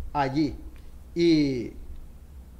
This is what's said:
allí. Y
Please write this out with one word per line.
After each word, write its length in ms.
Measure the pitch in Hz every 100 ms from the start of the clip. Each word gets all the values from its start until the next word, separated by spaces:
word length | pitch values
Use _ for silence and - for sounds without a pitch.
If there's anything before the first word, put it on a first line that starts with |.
| -
allí. 440 | 147 135 139 147 - - - - - -
Y 600 | 170 170 156 143 127 - - - - - - - - - -